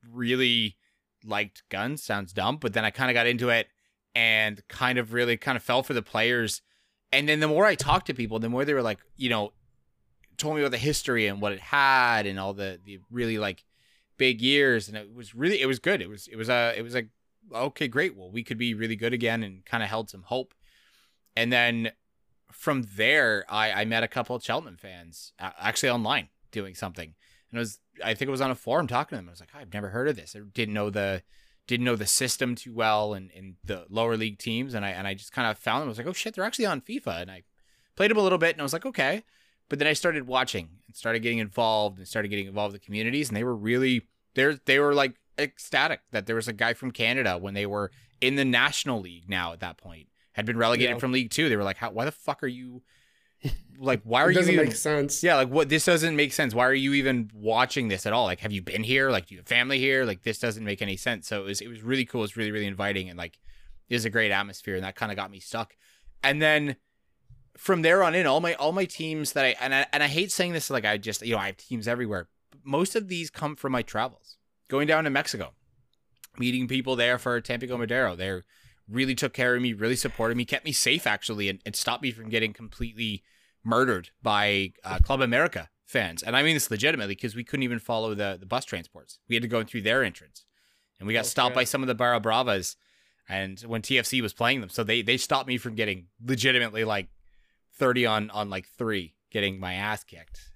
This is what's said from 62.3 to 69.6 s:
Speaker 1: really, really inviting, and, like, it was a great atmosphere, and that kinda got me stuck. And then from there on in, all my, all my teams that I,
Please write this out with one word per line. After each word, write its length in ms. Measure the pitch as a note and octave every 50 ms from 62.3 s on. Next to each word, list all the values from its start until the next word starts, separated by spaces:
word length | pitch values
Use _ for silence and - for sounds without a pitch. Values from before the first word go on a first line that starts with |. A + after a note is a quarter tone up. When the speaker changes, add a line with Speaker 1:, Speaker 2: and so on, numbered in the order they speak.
| -
Speaker 1:
really, 160 | A#2 A2 G#2+ G#2
really 140 | G#2+ G#2
inviting, 420 | G2+ G2 F#2 G2+ G2+ G2+ G2 F#2 F#2
and, 100 | F2 F2
like, 200 | E2+ F2 _ _ _ - - - - - - - _ _
it 60 | B2
was 100 | A#2+ A2
a 60 | A2+
great 200 | G2 A#2 A2 G#2
atmosphere, 460 | G2+ G2 G2+ G2+ F#2+ - - - G2
and 80 | F#2 F#2
that 120 | F#2+ G2
kinda 180 | - A#2 G#2+ G#2
got 160 | G2 G2 F#2+
me 100 | G2+ F#2+
stuck. 360 | - - - A2+ A2+ - _ _ _ _ _ _ _ - - - -
And 180 | C#3 C#3+ D3+
then 360 | D#3 D#3 D3+ D3+ D3 C#3+ C3 _ _ _ _ _ _ _ _ _ _ _ - - - _ _
from 260 | - - - F#3+ F3 D#3+
there 200 | D#3+ E3+ F#3+ F#3+
on 120 | E3+ D#3+
in, 120 | F3+ F3+
all 140 | D3 C3 D#3
my, 140 | E3+ E3+ E3+
all 180 | - C#3 D3+ E3+
my 140 | F#3+ G3
teams 460 | F3 - - D#3+ D#3+ D#3 D#3 D3+ C#3 -
that 120 | D3 C3+
I, 120 | B2+ B2 A#2